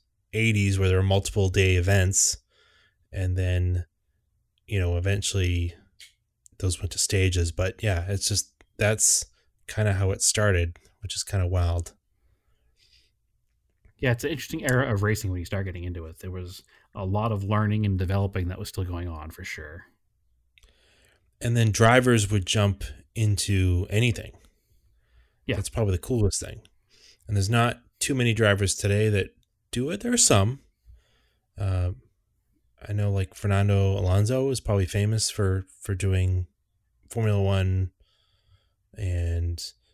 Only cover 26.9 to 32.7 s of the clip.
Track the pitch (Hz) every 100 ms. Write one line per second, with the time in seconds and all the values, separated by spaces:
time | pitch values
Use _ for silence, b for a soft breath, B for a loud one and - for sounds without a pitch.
26.9 | b b b b 101 98 120 117 - _
27.9 | - - 135 120 110 107 101 98 - 101
28.9 | 101 110 104 90 _ _ _ _ 123 135
29.9 | 196 240 240 - 107 101 135 _ _ -
30.9 | - _ _ _ _ _ - 98 92 90
31.9 | 113 _ _ _ _ _ _ _